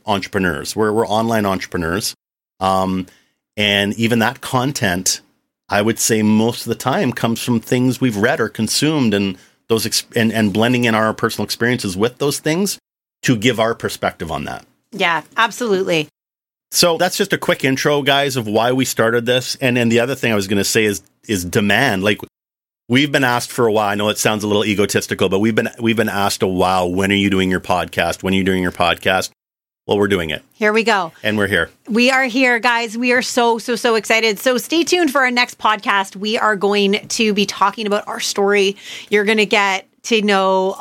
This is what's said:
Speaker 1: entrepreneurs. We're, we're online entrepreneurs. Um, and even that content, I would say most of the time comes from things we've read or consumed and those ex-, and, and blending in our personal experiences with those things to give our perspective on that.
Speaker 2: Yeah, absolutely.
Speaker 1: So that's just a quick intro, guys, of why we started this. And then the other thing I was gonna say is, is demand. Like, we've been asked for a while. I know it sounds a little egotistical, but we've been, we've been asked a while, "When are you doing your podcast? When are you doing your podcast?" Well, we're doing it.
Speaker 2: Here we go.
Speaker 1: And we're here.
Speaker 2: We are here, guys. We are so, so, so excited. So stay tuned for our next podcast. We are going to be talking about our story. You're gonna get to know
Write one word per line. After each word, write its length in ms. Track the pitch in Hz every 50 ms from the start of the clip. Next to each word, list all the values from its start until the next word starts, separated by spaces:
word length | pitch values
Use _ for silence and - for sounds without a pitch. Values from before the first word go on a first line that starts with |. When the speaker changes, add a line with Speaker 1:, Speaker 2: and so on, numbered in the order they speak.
| -
Speaker 1:
entrepreneurs. 720 | 107 101 98 92 - - 101 92 90 76 71 - - -
We're, 160 | 101 110 107 104
we're 140 | 113 110
online 380 | - 104 110 113 113 113 110 104
entrepreneurs. 640 | 98 95 92 - - - 90 85 82 87 104 - - - _ _ _ _ _ _ _ _ -
Um, 480 | 92 95 95 95 95 95 92 92 90 - - _ _ _ _ _ _ _ -
and 380 | - 104 104 101 101 101 101 104
even 240 | 107 117 107 120 117
that 220 | 107 120 127 -
content, 800 | - - - 127 123 139 143 - - 98 87 92 - - - - - _ _ _ _ _ _ _ _ -
I 120 | 98 101
would 180 | 104 113 113 -
say 220 | - - 113 110 107
most 380 | 107 107 107 110 120 117 -
of 80 | - 117
the 60 | 110
time 360 | - - 127 147 202 185 127
comes 320 | 120 - - 117 117 - -
from 160 | 127 120 113
things 400 | - - 131 123 127 131 123 -
we've 160 | 131 127 104
read 240 | 101 104 123 156 -
or 80 | 113
consumed 640 | 104 - - 110 104 - - 147 151 160 147 127 110 101
and 240 | 101 101 98 92 - - _ _ _ _
those 180 | - 113 113 104
ex-, 200 | 110 - - - - -
and, 160 | 117 110 113
and 220 | 107 110 110 101 90
blending 320 | 104 113 123 127 123 120
in 100 | 117 110
our 180 | 110 110 110 107
personal 300 | - - 113 - - 104
experiences 540 | - - - 117 120 123 117 - 101 87
with 220 | 95 107 120 - -
those 200 | 143 147 143 -
things 400 | - 156 156 180 202 190 - - _ _ _ _ _ _ _ _ -
to 120 | - 123
give 240 | 107 101 131 117 104
our 160 | 110 113 113
perspective 560 | - - 101 - - 104 92 - - 92 80
on 140 | 80 71 69
that. 200 | 67 62 - - _ _ _ _ _ -
Speaker 2:
Yeah, 300 | 190 185 170 165 156 151 - -
absolutely. 720 | - 226 220 196 - 247 220 196 185 190 185 170 156 147 - _ _ _ _ _ _ _ _ _ _ _ -
Speaker 1:
So 260 | - - 170 175 165
that's 200 | 151 175 185 -
just 160 | - 202 - -
a 40 |
quick 280 | 139 - - 175 - -
intro, 360 | 131 135 135 - 151 147 143
guys, 360 | 135 139 139 139 143 143 123
of 100 | 131 110
why 240 | 107 104 110 113 123
we 140 | 131 131 127
started 400 | - - - 113 113 117 120 120
this. 300 | 120 127 131 127 - - -
And 160 | 143 127 120
then 140 | 127 117 113
the 100 | 117 117
other 160 | 117 131 135
thing 160 | 135 - 120
I 40 | 110
was 120 | 101 95
gonna 160 | 95 107 101 95
say 220 | - - 113 107
is, 160 | 107 101 90 - _ _ _ _
is 160 | - 107 92 87
demand. 580 | 90 - 113 104 101 101 113 139 131 101 95 95
Like, 180 | 107 104 - - - _ _ _ _ _ _ _ _ _ _ _
we've 240 | - 120 135 147 147
been 120 | 139 147 135
asked 260 | 123 120 120 - -
for 160 | - - 120
a 40 | 113 104
while. 160 | 110 107 101
I 60 | 104
know 120 | 104 104 107
it 80 | 104
sounds 260 | - - 120 107 104 101
a 20 |
little 160 | 104 104 104 104
egotistical, 600 | 107 101 92 101 95 - 107 - - 104 - 104
but 120 | 92 95 98
we've 160 | 107 113 110
been, 140 | 120 113 110 - -
we've 180 | 117 113 113
been 100 | 110 110 110
asked 340 | 92 101 98 101 - - 110
a 40 |
while, 420 | 95 92 90 92 92 92 92 90 90
"When 220 | 90 95 98 95
are 40 | 101
you 140 | 101 98 101
doing 200 | 98 95 95 92
your 80 | 92 87
podcast? 640 | - - 92 87 82 82 - 95 85 85 82 - -
When 100 | 95 95
are 40 |
you 60 | 95 95
doing 160 | 95 95 92 90
your 80 | 90
podcast?" 600 | - - 87 85 85 - - 98 92 92 92 - _ _ _ _ _ _ _ _ _ _ _
Well, 100 | - 107
we're 120 | 101 104 98
doing 220 | 98 90 82 78
it. 120 | 76 - - _
Speaker 2:
Here 220 | _ - 220 214 214
we 100 | 226 220
go. 300 | 226 214 196 175 160 - - -
Speaker 1:
And 140 | 107 107
we're 100 | 107 101
here. 220 | 95 101 85 82 - - _ -
Speaker 2:
We 240 | - 202 233 247 254
are 140 | 269 262 269
here, 340 | 254 208 269 262 247 247 226
guys. 380 | 208 247 233 233 233 220 208
We 160 | 233 247 247 240
are 80 | 254
so, 360 | - - - 247 240 233 226
so, 200 | 226 - - 240
so 180 | - - 240 226
excited. 420 | 220 208 - 226 226 220 226 208
So 200 | 180 - 262 254
stay 260 | 233 - - 311 339 330
tuned 280 | - 359 359 349 277
for 100 | 247 285
our 100 | 262 247
next 260 | 247 247 247 247 - -
podcast. 580 | - 220 214 208 - 247 202 196 196 196 -
We 200 | 190 202 214 220
are 200 | - - 214 214
going 500 | 185 196 196 208 208 202 196 202 214 -
to 260 | - - - 226 214 202
be 120 | 208 196
talking 420 | 196 - - 190 202 190 240 214
about 180 | 202 202 208 -
our 140 | - 226 233
story. 560 | - - - 208 196 196 202 208 196 196 196 - - - - - - -
You're 140 | 208 214 202
gonna 220 | 208 220 220 208
get 420 | - 226 208 202 196 190 190 - _ _ _ -
to 180 | - 233 214
know 540 | 202 208 202 190 190 190 190 190 190 190 196 -